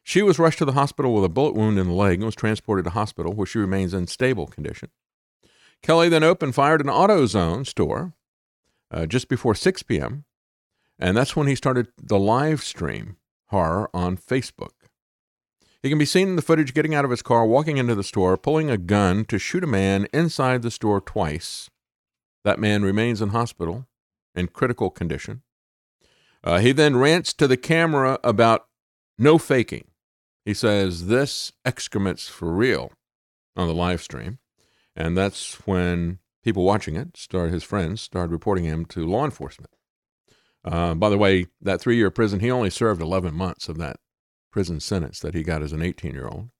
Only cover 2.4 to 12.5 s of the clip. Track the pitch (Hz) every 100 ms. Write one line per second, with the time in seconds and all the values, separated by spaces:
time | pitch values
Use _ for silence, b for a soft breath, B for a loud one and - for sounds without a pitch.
2.4 | 110 110 - 98 85 101 107 - 82 107
3.4 | 95 113 98 95 92 95 87 - 127 117
4.4 | 73 - 73 - - _ _ _ _ _
5.4 | b b b b - 165 170 160 160 -
6.4 | 143 123 143 160 139 117 196 196 120 101
7.4 | 85 95 135 - 76 55 175 _ _ _
8.4 | _ _ _ _ _ 80 80 127 - 127
9.4 | 120 104 185 190 - 92 64 143 - _
10.4 | _ _ _ _ _ _ 90 104 - 165
11.4 | 139 135 139 127 117 _ - 101 101 120
12.4 | 151